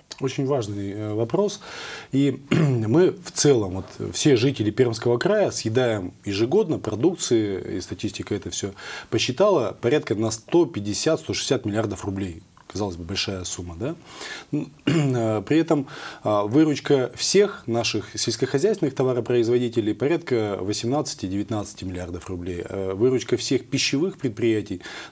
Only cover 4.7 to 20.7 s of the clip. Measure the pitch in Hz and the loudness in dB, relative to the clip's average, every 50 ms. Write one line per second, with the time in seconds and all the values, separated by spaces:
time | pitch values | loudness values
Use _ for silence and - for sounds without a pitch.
4.7 | 107 - 127 120 113 - - 120 120 120 - 175 208 214 190 131 - - - 113 | 4 4 4 2 2 0 0 2 2 2 4 2 4 4 2 2 0 -2 -2 0
5.7 | 110 131 127 117 110 104 90 90 - - - 101 98 98 113 123 151 208 220 160 | 2 2 2 2 2 0 -4 -6 -10 -10 -6 -4 0 0 2 4 4 2 2 2
6.7 | 147 - - - 104 101 127 180 180 - - - 123 110 107 101 98 92 - - | 0 -4 -4 -4 -2 2 2 2 2 0 0 2 2 2 2 2 -2 -4 -4 -6
7.7 | 98 92 - - 98 - - 101 - - 98 - 107 98 - 95 - - - 98 | -6 -6 -6 -8 -8 -6 -6 -6 -4 -6 -6 -4 -4 -4 -4 -6 -6 -6 -6 -6
8.7 | 95 - - - - - - - - 110 - - 123 - 190 214 196 - 113 95 | -8 -8 -14 -14 -12 -12 -8 -2 -2 0 0 0 2 2 4 4 4 4 2 0
9.7 | - - - 123 139 151 151 - 113 98 113 110 107 - - - - 170 170 127 | -2 -2 0 2 2 2 2 0 -2 0 0 -2 -2 -4 -4 2 4 4 4 4
10.7 | - 107 101 104 101 - - 160 160 156 - - 101 - - - 135 117 - 107 | 0 -4 -4 -4 -2 -2 0 0 0 0 -2 -4 -4 -2 0 0 0 0 0 -2
11.7 | 98 107 113 107 98 - - 104 98 98 98 92 82 80 - - _ - - - | -2 0 0 -2 -4 -6 -6 -6 -4 -4 -4 -6 -8 -10 -16 -20 _ -20 -18 -10
12.7 | - 92 104 98 87 85 87 82 98 92 - - 98 92 90 - - - 90 87 | -6 -4 -4 -4 -4 -6 -8 -6 -4 -4 -4 -4 -4 -6 -6 -8 -8 -8 -10 -10
13.7 | 85 82 110 147 170 - - - - - - - - - - - - 151 - - | -8 -6 -6 -6 -6 -8 -12 -18 -16 -14 -12 -12 -12 -14 -8 -4 -4 -4 -4 -4
14.7 | - - - - - 165 147 135 127 120 113 110 107 107 98 - 147 160 160 160 | -10 -6 -2 0 2 2 4 2 2 2 2 0 0 0 0 2 2 2 4 4
15.7 | 165 147 131 - - - - - - - - 107 107 104 101 104 113 151 160 156 | 2 0 0 -4 -8 -14 -14 -14 -12 -6 -2 0 2 2 2 4 6 6 6 6
16.7 | 143 - - - 143 135 127 - - - - - - 190 208 202 - - - 113 | 4 0 2 2 2 4 2 0 -4 -2 0 4 6 6 4 4 2 -6 -6 -2
17.7 | 113 117 113 - - 107 95 - - 107 - 120 110 - 131 120 - 135 151 214 | -2 0 0 0 -2 -4 -4 -6 -6 -4 -2 -2 -2 0 0 0 0 2 2 2
18.7 | 220 - 160 135 - - 131 131 127 120 110 - 123 120 113 113 123 123 127 120 | 0 2 0 -2 0 2 0 2 2 0 0 2 2 2 4 4 4 2 2 0
19.7 | 113 120 104 107 104 - 131 143 170 165 165 - 127 113 107 104 101 95 95 98 | 0 0 0 0 0 0 0 0 0 0 -2 0 0 0 0 0 -2 -2 -2 -4